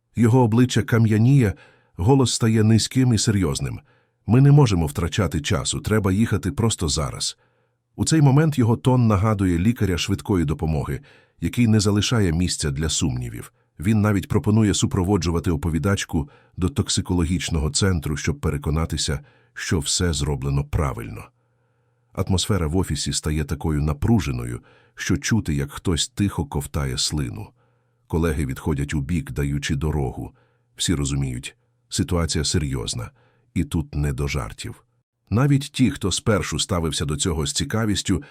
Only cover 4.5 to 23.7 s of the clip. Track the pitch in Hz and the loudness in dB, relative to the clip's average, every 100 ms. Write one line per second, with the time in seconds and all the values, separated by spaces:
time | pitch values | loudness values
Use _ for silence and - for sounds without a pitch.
4.5 | 143 120 90 76 - 82 - 87 78 - | 8 6 4 0 -2 -4 -2 -2 -2 -2
5.5 | 76 - 69 76 107 98 98 117 98 90 | -2 -2 -6 -2 0 2 2 2 0 -2
6.5 | 71 113 - 80 78 65 - - - _ | -2 -2 -2 -2 -2 -4 -6 -8 -10 _
7.5 | _ _ _ _ - - 160 143 139 160 | _ _ _ _ -6 0 4 6 6 4
8.5 | 143 113 117 131 127 117 98 110 101 92 | 2 2 2 2 4 4 2 2 2 2
9.5 | 85 101 117 95 82 - 98 - 95 76 | 2 2 0 0 -2 -2 -4 0 0 0
10.5 | 76 80 76 65 67 - _ _ - 131 | -2 -2 -2 -2 -6 -10 _ _ -8 -4
11.5 | - 117 107 101 104 101 120 95 80 90 | 0 4 4 4 2 2 2 2 2 0
12.5 | - 76 69 80 - 78 62 60 57 - | -2 -4 -2 -2 0 -2 -2 -6 -12 -16
13.5 | _ _ - 90 110 104 98 76 104 107 | _ _ -6 0 2 2 2 0 0 2
14.5 | 107 107 - 101 92 90 101 82 85 92 | 4 4 2 0 0 2 2 0 -2 -2
15.5 | 78 85 78 98 101 - 85 71 - _ | -2 -2 -2 0 -2 -2 -4 -6 -10 _
16.5 | - 90 - - - 90 90 87 90 - | -4 -2 -2 -2 -2 -2 0 0 -2 -2
17.5 | 80 73 - 95 87 73 73 - 71 82 | -2 -2 0 0 0 -2 -4 -4 -4 -2
18.5 | 73 76 76 82 78 - 71 - _ _ | -2 -2 -2 -2 -4 -4 -6 -8 _ _
19.5 | - - 87 69 - 90 71 71 69 69 | -12 -4 -2 -2 -2 -2 -2 -2 -4 -2
20.5 | 69 71 - 71 58 55 - - _ _ | -2 -2 -2 -2 -4 -10 -14 -18 _ _
21.5 | _ _ _ _ _ _ - 95 90 - | _ _ _ _ _ _ -6 -2 0 0
22.5 | 95 78 92 85 71 71 69 80 76 73 | 0 0 0 0 -2 -4 -4 -2 -2 -2
23.5 | 76 82 | -4 -2